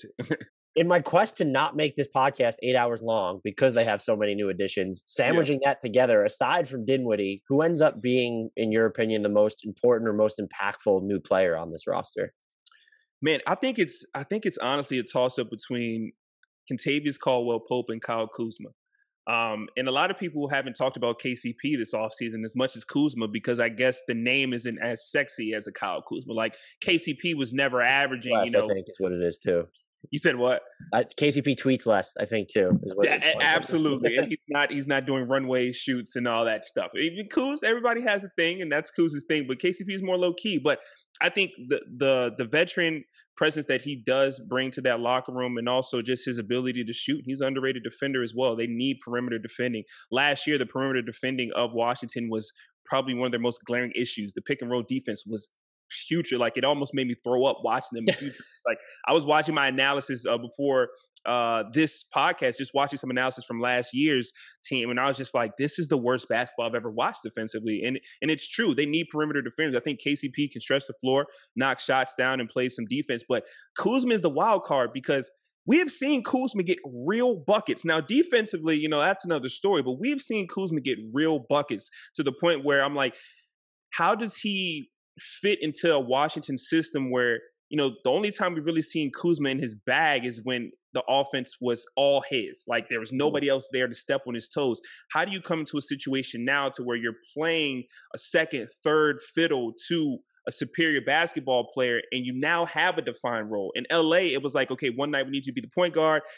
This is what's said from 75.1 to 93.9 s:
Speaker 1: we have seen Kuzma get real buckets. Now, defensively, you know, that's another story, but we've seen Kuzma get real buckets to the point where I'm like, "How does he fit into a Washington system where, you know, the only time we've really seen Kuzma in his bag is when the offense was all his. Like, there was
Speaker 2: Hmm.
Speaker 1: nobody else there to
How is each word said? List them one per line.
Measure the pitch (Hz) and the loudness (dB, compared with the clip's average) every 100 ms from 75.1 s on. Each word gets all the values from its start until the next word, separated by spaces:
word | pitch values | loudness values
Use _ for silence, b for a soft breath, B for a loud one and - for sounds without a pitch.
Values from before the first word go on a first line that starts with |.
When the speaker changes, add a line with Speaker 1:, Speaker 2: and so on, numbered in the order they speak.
| 139 127 _ _ _ - | 0 -2 _ _ _ 4
Speaker 1:
we | 294 | 4
have | 339 | 4
seen | - 269 285 | -2 0 0
Kuzma | - 254 254 208 | 4 4 4 0
get | 170 - 135 123 131 | 0 -2 -4 -6 0
real | 220 247 202 | 2 2 2
buckets. | 135 214 - - 165 | 4 2 4 -2 2
Now, | 160 | 0
defensively, | 143 254 339 240 214 175 160 151 | 2 2 4 4 2 -2 0 2
you | 151 | 2
know, | 151 | 4
that's | 156 196 | 4 2
another | 175 156 123 | 0 -2 -2
story, | - 196 180 | -2 2 2
but | 127 127 | 2 -2
we've | 233 285 | -2 -2
seen | - 220 180 | -2 -4 -2
Kuzma | - 190 160 | -4 -2 -2
get | 131 107 110 | -2 -4 -4
real | 123 160 151 117 | 0 2 2 2
buckets | 147 139 104 - B B - | 0 0 -6 -8 B B -4
to | |
the | 139 | -4
point | 127 170 156 139 | 2 2 2 4
where | 139 | 4
I'm | 139 143 | 2 0
like, | 131 - B B B _ _ _ _ | -2 -4 B B B _ _ _ _
"How | - 170 214 | 0 2 2
does | 226 - | -2 -6
he | 208 196 185 156 - _ _ _ - - | -4 -2 -2 -6 -10 _ _ _ -20 -4
fit | 202 208 | -2 0
into | 156 143 170 | -2 0 2
a | 151 | 2
Washington | 120 131 151 160 151 135 | 4 2 2 -2 -6 -8
system | - 160 156 143 131 | 0 0 0 -4 0
where, | 127 123 113 - _ _ | 2 2 0 -6 _ _
you | 151 | 0
know, | 139 113 | 0 0
the | 127 | 0
only | 151 208 | 2 0
time | 202 185 165 | 0 -2 0
we've | 151 | -2
really | 165 | -2
seen | 156 165 143 | -2 -4 -4
Kuzma | - 175 160 143 | -2 0 2 0
in | 131 | -2
his | 120 107 | -4 -6
bag | - 135 160 139 123 | -2 2 2 2 -2
is | 117 | -8
when | 117 127 117 - _ | -6 -4 -6 -14 _
the | 131 - | -6 2
offense | 135 139 135 123 - | 2 2 -2 -6 -6
was | 123 117 - - | -2 -2 -4 2
all | 143 139 - | 4 4 2
his. | 135 101 - - | -4 -4 -10 -4
Like, | 117 113 | -4 -2
there | 120 | -6
was | 110 | -4
Speaker 2:
Hmm. | 131 | 0
Speaker 1:
nobody | 147 151 139 | 0 2 0
else | 135 127 | 0 -2
there | 127 | -2
to | 127 | -2